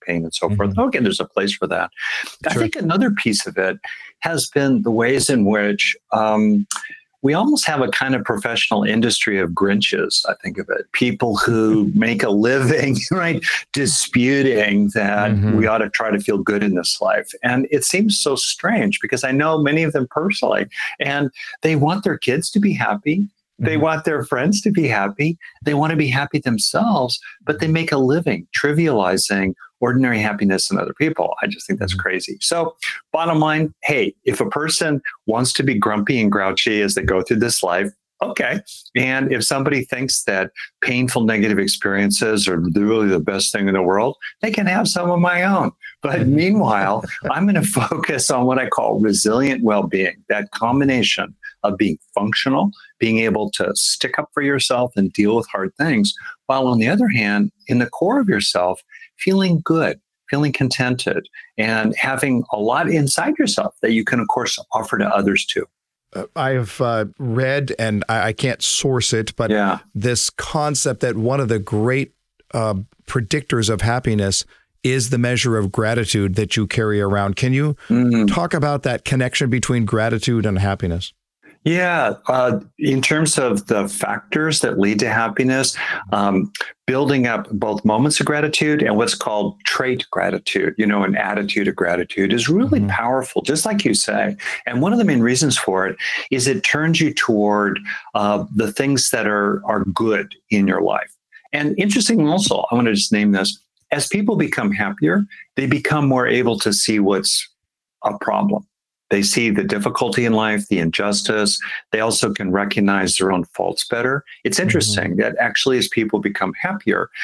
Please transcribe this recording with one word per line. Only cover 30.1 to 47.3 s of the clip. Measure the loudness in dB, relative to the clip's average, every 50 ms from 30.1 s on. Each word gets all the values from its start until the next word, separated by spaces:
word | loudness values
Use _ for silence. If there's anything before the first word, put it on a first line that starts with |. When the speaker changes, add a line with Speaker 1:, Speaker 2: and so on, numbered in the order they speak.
| 2 0
Speaker 1:
happiness | 0 -2 -2 0 2 2 2 2 0 0
in | -2 -2
other | -2 -2 -2
people. | -2 -2 -2 0 0 -2 -2 -2 -4 -4
I |
just | -6 -6 -6 -8
think | -8 -6 -4
that's | -4 -4 -4
Speaker 2:
Mm-hmm. | -2
Speaker 1:
crazy. | -2 -2 -2 -4 -4 -6 -10 -6
So | -4 -2 -2 -2 -2 -4 -6 -8 -10 -10 -10 -10 -14 _
bottom | -8 -6 -2 0 0 0
line, | 2 2 2 0 0 -2 -4 _ -4
hey, | -2 0 0 0 -2 -4 _ -4
if | -2 -2 -2
a | -2 -2
person | -4 -4 -4 -2 -2 -2 0 -2 -2 -2 -4 -8 -12 -8 -4
wants | -2 -2 0 0 -2 0
to | 0 0
be | 0 0
grumpy | 0 0 0 0 0 0 0 0 2
and | 2 2
grouchy | 2 2 0 0 0 0 0 0 2 2
as | 0 0 0
they | -2 0
go | 0 2 2
through | 2 2 2 2
this | 2 0 0 0
life, | 0 0 0 0 0 -2 -4 _ _ _ _ -6 -6
okay. | -6 -4 -2 -2 -2 -2 -4 -8 -12 -20 -20 -14 -6 -4
And | -2 -2 0 0 0 0 0 -2
if | -2 0
somebody | 0 0 0 0 0 0 -2 -2
thinks | -4 -6 -4 -4 -2 -2 -2 -2
that | -2 0 0 -2 -4 -6 -14 -18 -12 _ -4
painful | -4 -2 0 0 0 0 0 0 2
negative | 2 2 2 2 2 2
experiences | 2 0 0 -2 -2 -2 -2 0 0 0 0 0 0 0 0 0 0 0
are | 0 0 0
the, | 0 0 2 2 2
really | 2 4 4 4
the | 4 2 2
best | 0 0 -2 -2 -2 -2
thing | -2 0 0
in | 2 2
the | 2
world, | 2 2 2 2 2 0 -2 -6 -12 -18 -12 -6
they | -4 -2
can | -2 0 0
have | 0 0 0 0
some | 0 -2 -2 0 0
of | 2 2
my | 2 2 2 2 2
own. | 2 2 2 0 -2 -4 _ -18 -20 -12 _ -4
But | -2 0 0
Speaker 2:
Mm-hmm. | 2 2 4
Speaker 1:
meanwhile, | 4 4 4 2 2 2 2 2 2 2 0 0 -2 -4 -8 -10
Speaker 2:
<laughs> | -8 -6 -4